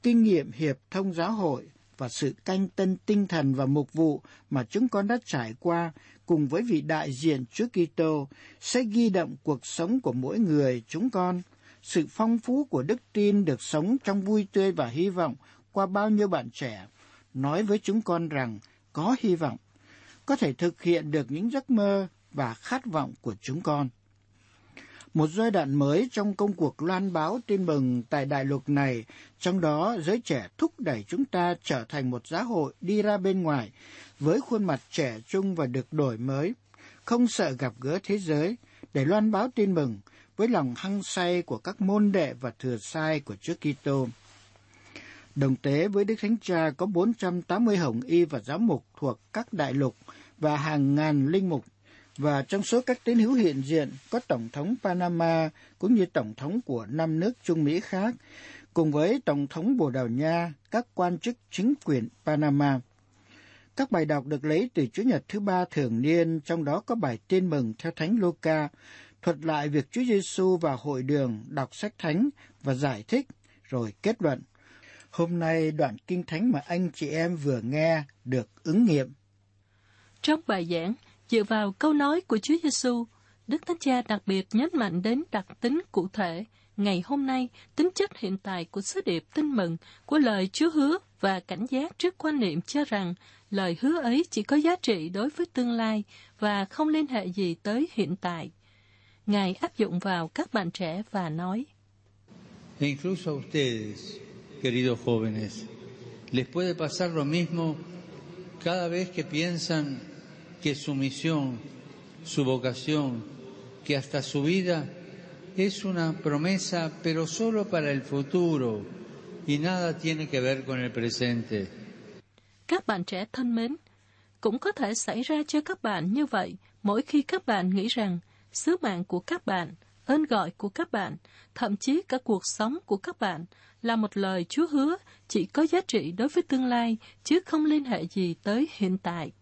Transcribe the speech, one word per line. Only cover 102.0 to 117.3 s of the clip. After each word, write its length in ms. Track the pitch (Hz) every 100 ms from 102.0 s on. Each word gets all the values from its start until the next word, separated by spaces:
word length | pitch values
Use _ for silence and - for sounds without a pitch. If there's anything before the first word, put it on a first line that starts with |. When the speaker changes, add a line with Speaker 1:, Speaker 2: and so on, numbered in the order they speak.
| _ _ _ - - - - -
Speaker 3:
"E 80 | 147
incluso 440 | 139 180 185 165
a 40 | 143
ustedes, 800 | 123 156 131 113 107 104 - - - - - -
queridos 380 | 131 123 127 117 -
jóvenes, 600 | 117 110 107 104 - - - - - - - -
les 160 | 120 131
puede 200 | 170 180
pasar 380 | 165 156 - 180 160
lo 80 |
mismo 500 | 143 170 170 170 165 151 - - - - - - - -
cada 240 | 165 180 175
vez 180 | 175 180 175
que 80 |
piensan 720 | 147 147 170 170 - 160 147 127 - - - - - -
que 100 | 151 135
su 180 | -
misión, 640 | 135 135 131 160 160 135 117 - - - - - - -
su 180 | -
vocación, 760 | 131 131 127 120 - 151 139 117 107 - - - - - -
que 100 | 143
hasta 260 | 131 143
su 220 | 135 143
vida 400 | 143 190 180 165 139 - - - - - - -
es 280 | 196 190 196
una 280 | 180 165 156
promesa, 680 | 151 147 170 190 - 180 160 -
pero 220 | 165 160
solo 380 | 160